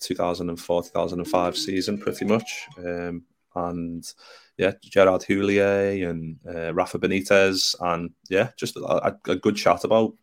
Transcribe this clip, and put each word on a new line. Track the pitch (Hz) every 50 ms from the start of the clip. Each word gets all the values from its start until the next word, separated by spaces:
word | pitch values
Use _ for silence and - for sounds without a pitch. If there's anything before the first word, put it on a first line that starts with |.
two | - - 90
thousand | - 87 87 87 87 87 87
and | 85 85
four, | - - 87 87
two | 87 -
thousand | - 87 87 87 90 87
and | 87 -
five | - 92 87 90 87
season | - - 98 92 95 92 107 104 101
pretty | - - - - -
much, | 101 107 113 113 - - - - - - 92
um, | 90 87 87 87 87 87 87 85 85 _ _ _ _ _ -
and | 90 87 87 87 87 85 85 85 82 78 - - _ - - - - - _ _ -
yeah, | 92 95 101 -
Gerard | - - - 101 95 95 92 90
Houllier | - - 98 98 101 101 101 101 98 101 101 101 98 98 98 98 90 85
and, | 85 82 82 82 80 67 -
uh, | 87 87 82 82 82 82
Rafa | 90 87 - - -
Benitez, | - 90 98 98 95 - 101 98 95 95 95 92 - - - -
and | 87 87 85 85 87 85 - _ - -
yeah, | 92 95 120 123 -
just | - - - -
a, | -
a, | - - 82 - - - - - - -
a | 92
good | 92 - 107 101
chat | - - 92 87 - -
about | - 110 113 113 104 - _